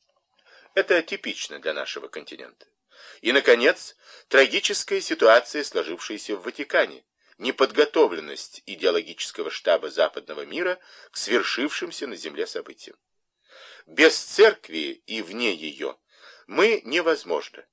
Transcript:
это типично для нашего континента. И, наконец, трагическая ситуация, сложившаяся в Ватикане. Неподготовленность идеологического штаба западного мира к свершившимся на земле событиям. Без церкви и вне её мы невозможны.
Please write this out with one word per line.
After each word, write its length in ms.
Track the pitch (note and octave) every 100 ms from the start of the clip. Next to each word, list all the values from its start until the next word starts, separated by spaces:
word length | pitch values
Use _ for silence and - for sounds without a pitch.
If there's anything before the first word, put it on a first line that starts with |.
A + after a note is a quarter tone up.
| _ _ _ _ _ - _
это 280 | - F#3+ F3+
типично 560 | D#3+ G3 A#2+ F#2 - D2
для 160 | D2+
нашего 340 | D2+ C2+ C#2+ C2+
континента. 580 | D#2 C#2+ C2 B1 _ _ _ _ _ - -
И, 120 | A2
наконец, 640 | C3+ - A#2+ B2+ F3+ - - _ - _
трагическая 720 | C3 F3 G3 - G3 - G3
ситуация, 640 | - - A2+ A#2 - D3+
сложившаяся 720 | C#3+ F#2 D#2+ E2+ - G#2+ - G2+
в 60 |
Ватикане. 640 | G2 - C#3 F3 A#2 C2+ _ _ _ _
Неподготовленность 1200 | A#2 - C3+ C3+ D3+ - B2+ E2+ D2+ C#2 - - -
идеологического 840 | G2 F2+ E2+ E2 E2 - - D#2
штаба 400 | - - E2 -
западного 520 | E2+ D#2 - D#2 D2 C#2+
мира 320 | A2+ F3 F3+ _ - -
к 60 | -
свершившимся 880 | - A2+ - - D3 - F3+ - C#3
на 100 | F#2
земле 300 | D#2 D2 F2+
событиям. 500 | F2 D2 - - - _ _ _ _ _ - - - _
Без 300 | - D#3 -
церкви 840 | - - A3 - - D#2+ D2+ - -
и 160 | A2
вне 300 | F2 G#2 A#2+
её 460 | E2+ D#2 C#2 C#2 - _ _ - - -
мы 360 | C#3 G#3 A3
невозможны. 840 | - D#3 E3 D#3+ F2 D#2 - C#2+ -